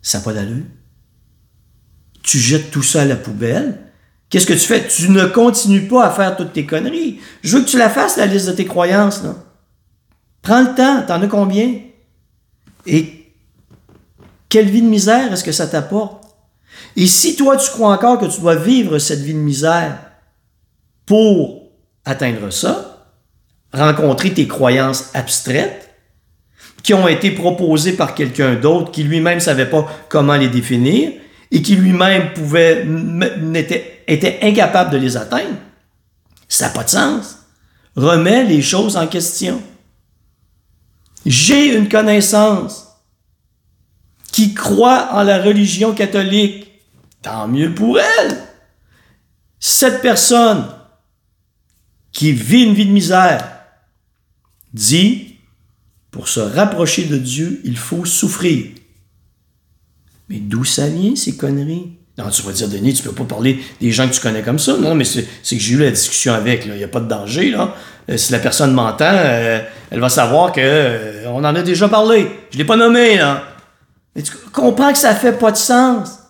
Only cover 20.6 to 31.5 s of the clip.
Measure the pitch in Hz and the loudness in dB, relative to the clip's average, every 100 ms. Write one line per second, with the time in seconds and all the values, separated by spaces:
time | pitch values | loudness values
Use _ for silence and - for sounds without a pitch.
20.6 | _ _ _ _ - 208 220 185 135 - | _ _ _ _ 0 4 4 4 0 -8
21.6 | - _ _ _ - 131 131 110 101 - | -20 _ _ _ -10 -4 -4 -4 -6 -4
22.6 | - 381 - - _ _ _ _ _ _ | -4 -4 -8 -20 _ _ _ _ _ _
23.6 | _ 135 151 151 151 127 190 180 143 - | _ 0 0 2 0 0 -2 0 -2 0
24.6 | 131 127 135 131 - 139 123 - - 131 | 2 2 0 -4 -6 -8 -4 -6 -4 -4
25.6 | 403 - - _ _ _ _ _ _ _ | -4 -10 -20 _ _ _ _ _ _ _
26.6 | - _ - 196 180 151 196 156 170 180 | -20 _ 0 2 4 2 -2 -2 -2 0
27.6 | 170 156 160 180 143 - 139 123 135 117 | 0 2 0 -2 -4 -4 -6 0 0 2
28.6 | 139 175 170 - 147 165 165 175 170 135 | 2 2 -2 -4 -2 0 0 0 0 0
29.6 | 127 160 151 - - 156 143 143 131 123 | 0 0 -2 -10 -2 0 2 2 2 0
30.6 | 120 123 127 208 302 - - _ _ | 0 0 2 2 0 -6 -20 _ _